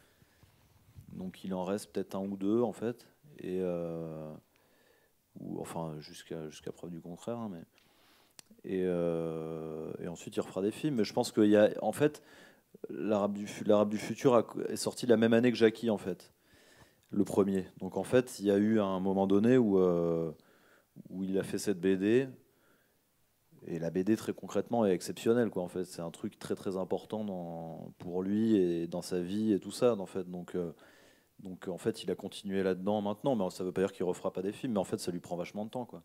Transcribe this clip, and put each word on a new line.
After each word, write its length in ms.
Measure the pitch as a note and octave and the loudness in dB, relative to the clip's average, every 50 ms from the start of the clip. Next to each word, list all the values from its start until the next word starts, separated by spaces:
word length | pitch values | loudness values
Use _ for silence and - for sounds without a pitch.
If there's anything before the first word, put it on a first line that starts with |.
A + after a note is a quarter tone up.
| _ _ _ _ _ _ _ _ _ _ _ _ _ _ _ _ _ _ _ - - - - | _ _ _ _ _ _ _ _ _ _ _ _ _ _ _ _ _ _ _ -20 -20 -16 -14
Donc 300 | - F#2 F#2 - - - | -12 -12 -12 -12 -12 -8
il 100 | F#2+ F#2 | -6 -4
en 100 | F#2 F2+ | -2 -2
reste 280 | F2+ G2 G#2+ - - | -2 -2 -4 -6 -6
peut-être 240 | - G2+ F#2+ - - | -6 -6 -6 -4 -6
un 60 | F#2+ F#2+ | -6 -4
ou 100 | G2 G2+ | -6 -6
deux, 240 | G2 G2 G2+ A2 A#2 | -4 0 0 2 2
en 120 | A#2+ A2 - | 2 0 -2
fait. 340 | - G#2+ A#2 A#2+ - - - _ _ _ D3 - - | -4 -6 -6 -6 -8 -14 -20 _ _ _ -20 -18 -12
Et, 200 | - F#2 F2+ F#2 | -8 -6 -4 -2
euh, 720 | F#2 F2+ F2 E2+ E2+ E2+ E2 E2 E2 D#2+ D#2 D#2 D#2 D#2 D#2 D2+ _ _ _ _ _ _ _ _ _ _ _ _ _ _ _ _ _ _ _ - | -2 -2 -2 -4 -4 -6 -8 -8 -10 -10 -10 -12 -12 -14 -16 -18 _ _ _ _ _ _ _ _ _ _ _ _ _ _ _ _ _ _ _ -16
ou, 220 | F#2 F#2 F2+ E2+ | -12 -10 -10 -10
enfin, 340 | E2 - - F2 E2 D#2+ D2+ D#2 | -10 -8 -8 -6 -6 -6 -8 -10
jusqu'à, 500 | D2+ - F2 - - - F2 E2 D#2 D#2 | -12 -16 -18 -18 -14 -12 -10 -10 -10 -12
jusqu'à 220 | D2 - - F2 - | -14 -12 -14 -14 -14
preuve 160 | - - F2 | -12 -12 -12
du 100 | F2 E2 | -12 -12
contraire, 380 | D#2+ E2+ F2 - - A2+ A#2 | -12 -14 -16 -12 -10 -10 -8
hein, 120 | A#2 A2+ G#2+ | -8 -8 -10
mais, 100 | F2+ E2 D#2+ - _ _ _ _ _ _ _ _ _ _ _ _ _ - - _ - - - | -10 -12 -16 -18 _ _ _ _ _ _ _ _ _ _ _ _ _ -20 -20 _ -20 -16 -8
et, 160 | - F#2+ F#2 F#2 | -4 -2 0 0
euh, 1080 | F#2 F2+ E2+ E2+ E2+ E2+ E2 E2 E2 D#2+ D#2+ D#2+ D#2+ E2 D#2+ D#2+ D#2+ D#2 D#2+ D#2+ E2 - - | 0 0 0 0 0 0 -2 -2 -4 -4 -6 -8 -8 -8 -8 -8 -8 -8 -8 -8 -8 -8 -8
et 80 | - F2+ | -8 -8
ensuite, 260 | E2+ - - A2 G#2 | -10 -10 -12 -6 -6
il 60 | G#2+ | -4
refera 200 | G2 - - F#2 | -6 -4 -2 0
des 100 | F#2+ G#2+ | 0 0
films. 240 | A2 - - D#3 C#3+ | 0 0 -2 0 2
Mais 80 | A2+ G2+ | 2 0
je 80 | - - | 2 2
pense 180 | B2 A#2 - | 0 0 2
qu'il 140 | - A#2 G#2+ | 4 6 8
y 100 | G#2 G#2 | 8 10
a, 140 | G#2 G#2 - - - | 8 8 6 6 0
en 100 | - G#2+ | -2 -2
fait, 300 | G#2+ - D3 D3+ - - - - - - - - - _ _ _ - - - - | 2 2 2 2 2 -2 -10 -20 -20 -20 -20 -20 -20 _ _ _ -18 -16 -14 -12
l'Arabe 440 | - - D#2 G2+ A2 G2+ G2+ G#2 G2+ | -8 -6 -2 0 2 2 2 0 -2
du 140 | G2+ G#2 | -4 -8
Fu-, 160 | G2+ - - - | -8 -10 -2 2
l'Arabe 260 | G#2+ G#2 G#2 G#2+ G#2 | 4 6 6 4 2
du 80 | G#2+ G#2 | 0 -4
Futur 340 | - - A2+ - - C#3 A#2+ | -4 -6 -4 0 4 6 6
a, 100 | A2+ G#2 - - - - - | 6 4 2 -2 -6 -6 -4
est 60 | - | -4
sorti 300 | G#2+ - A2 - - - | -4 -4 -4 -4 0 4
la 100 | B2 A2+ | 6 6
même 160 | A2 A#2 A2+ A#2 | 8 8 6 6
année 180 | A#2 A#2+ B2+ | 6 6 4
que 60 | A2+ | 6
Jackie, 320 | G#2+ A2+ A2 A2 - A#2 A2+ | 6 6 6 6 4 0 0
en 60 | G#2 F#2+ | 0 0
fait, 340 | - F#2+ F2+ - - - _ _ _ _ _ _ _ _ _ - - _ _ _ _ _ | -2 -4 -6 -8 -10 -18 _ _ _ _ _ _ _ _ _ -20 -20 _ _ _ _ _
le 120 | - G2+ F#2+ | 0 0 0
premier. 440 | - - G#2 G2 G2 G2 F#2+ F#2 F#2 - | 2 4 4 4 4 2 0 -2 -4 -10
Donc 200 | - F#2+ F#2 - | -12 -12 -6 -6
en 60 | G2 F2+ | -6 0
fait, 360 | - B2 B2+ B2+ B2+ - - | 4 4 4 4 2 -4 0
il 60 | G2 | 2
y 40 | G#2 | 4
a 60 | G2+ | 4
eu 220 | G2+ G#2 A2 A2 G#2+ | 6 6 4 4 4
un 200 | G2+ F#2+ F#2+ F#2 | 2 2 0 0
moment 280 | F#2+ G2 F#2+ G2 G2 | 0 0 2 2 4
donné 300 | F#2+ G2 G2+ G#2+ A#2+ C3 | 4 4 6 6 6 6
où, 200 | C3 A#2 G#2+ F#2+ F#2+ | 6 6 6 6 6
euh, 520 | F#2 F2+ F2 E2+ E2+ E2+ E2 E2 E2 D#2+ D2+ - _ _ _ _ _ _ _ _ _ _ _ - - - | 6 4 4 2 2 0 0 0 -2 -4 -6 -10 _ _ _ _ _ _ _ _ _ _ _ -20 -18 -12
où 140 | - F#2 F#2+ | -8 -6 -4
il 140 | F#2 F#2+ F#2+ | -2 -2 -2
a 40 | E2 | -2
fait 160 | - - F#2+ | -2 -4 -4
cette 200 | - G#2+ G2 F2 | -2 -2 -2 2
B 180 | E2+ F#2+ F#2+ | 2 2 2
D. 300 | F#2 G2 G#2 A2+ B2+ C3+ C3 B2 - _ _ _ _ _ _ _ _ _ _ _ _ _ _ _ _ _ _ _ _ _ _ - - - | 4 4 4 4 2 2 -2 -6 -16 _ _ _ _ _ _ _ _ _ _ _ _ _ _ _ _ _ _ _ _ _ _ -20 -16 -10
Et 140 | E2 E2+ E2 | -8 -6 -6
la 100 | E2 E2 | -4 -2
B 100 | D#2+ F#2 | -2 0
D, 160 | F#2 G#2 A2 | 2 2 0
très 180 | G#2+ - - G2 | 0 0 -4 -6
concrètement, 520 | - - F2+ - G2+ G2 - A#2 A#2 A2 | -6 -10 -6 -4 -4 -2 0 0 2 4
est 80 | G2 F#2 | 4 2
exceptionnelle, 560 | E2+ - - F2+ - - A#2 A#2 B2 A#2 G2+ | 2 0 -6 -10 -2 2 2 2 4 2 0
quoi, 120 | - F#2+ F2+ | -2 -4 -6
en 40 | |
fait. 160 | E2+ - F#2+ F2+ | -6 -6 -6 -8
C'est 160 | - - - | -8 -8 -10
un 100 | E2+ E2 | -10 -10
truc 280 | - - - G#2 - _ | -8 -8 -10 -10 -10 _
très, 160 | - - G2+ | -8 -8 -8
très 220 | - - G#2 F#2 | -6 -4 -4 -4
important 460 | F#2 F#2 F2+ G2 F#2 - - A2 G#2+ G#2+ | -4 -2 -2 -4 -4 -4 -6 -8 -6 -6
dans, 640 | G#2 F#2 F2+ F2 E2+ E2 E2 E2 E2 D#2+ D#2+ - - - | -6 -6 -8 -8 -8 -10 -10 -10 -10 -12 -12 -14 -16 -16
pour 240 | - - F2+ E2+ F#2 F#2+ | -14 -10 -6 -4 -4 -2
lui 320 | G2 G#2 G#2+ A2+ A2+ A2 | 0 0 2 4 4 6
et 320 | G2 F#2 F2 E2+ E2 E2+ | 6 4 4 2 0 -2
dans 140 | E2+ F2+ F2 | -4 -6 -8
sa 180 | E2+ - F#2 F2+ | -6 -4 -4 -4
vie 320 | F2 F2 G2 G#2+ A2 A2 G2+ | -2 -2 -2 0 2 2 2
et 60 | F2+ | 2
tout 120 | - G2+ | 0 -4
ça, 240 | F#2+ - B2+ B2 A#2 | -2 2 2 2 2
en 100 | G2 F#2 | 0 -4
fait. 240 | - - G2 F2+ F2+ | -6 -8 -8 -8 -6
Donc, 260 | F2+ F2+ F2 - - | -8 -10 -10 -6 -6
euh, 160 | F2+ F2 E2 D2+ - - - - - - - _ _ _ _ _ - | -4 -4 -6 -8 -12 -20 -20 -20 -20 -20 -20 _ _ _ _ _ -18
donc, 280 | G#2 F#2+ F#2 - - | -16 -14 -14 -10 -8
en 100 | F#2+ F2 | -8 -8
fait, 260 | E2+ - A2+ A2 - - | -4 -4 -4 -4 -4 -4
il 60 | F2+ | -6
a 60 | F2+ | -4
continué 480 | - - F#2+ - - - G2 F#2+ G2 F#2 | -4 -6 -10 -12 -10 -6 -2 -2 0 0
là-dedans 380 | F#2+ F#2 F2+ F#2 G2+ G#2+ G#2+ | 0 0 0 0 0 0 0
maintenant, 340 | G2+ G2+ G#2 - - C#3+ C3 | 0 -2 -4 -4 -2 -2 0
mais 120 | A2 F#2+ F2+ | 0 0 -2
ça 120 | - - F#2+ | -4 -4 -6
veut 80 | F#2 | -4
pas 100 | E2+ F#2+ | 0 0
dire 120 | F#2 G2 - | 0 0 0
qu'il 120 | - F#2+ | -2 -2
refera 280 | F2 F2 - - F#2+ - | -2 -2 -2 -4 -6 -4
pas 80 | F#2 | -4
des 100 | F#2 G2+ | -4 -4
films, 220 | G#2+ - - C3 A2 | -4 -4 -4 -2 0
mais 60 | G2 | 0
en 40 | F2 | 0
fait, 160 | - - G#2 | 0 -4 -4
ça 120 | - F#2 | -4 -6
lui 80 | F2 F2 | -6 -6
prend 160 | - - F2 | -8 -6 -6
vachement 300 | E2+ E2+ - - G#2 G#2+ | -6 -6 -8 -8 -8 -8
de 40 | A2 | -8
temps, 160 | - B2+ A#2+ | -8 -10 -10
quoi. 160 | - - E2+ | -10 -14 -18